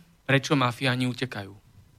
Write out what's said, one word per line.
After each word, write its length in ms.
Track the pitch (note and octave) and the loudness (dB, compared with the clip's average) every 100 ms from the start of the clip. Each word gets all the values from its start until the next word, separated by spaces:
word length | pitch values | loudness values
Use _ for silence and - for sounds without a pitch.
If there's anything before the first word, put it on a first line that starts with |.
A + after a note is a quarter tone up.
| - _ | -20 _
prečo 320 | - C3+ C3+ C#3+ | 2 2 4 2
mafiáni 540 | B2 A#2 C3+ B2 B2+ | 2 0 -2 0 -2
utekajú? 400 | A#2+ B2+ G#2+ G2 G2+ - - - | -2 -6 -8 -12 -16 -20 -20 -20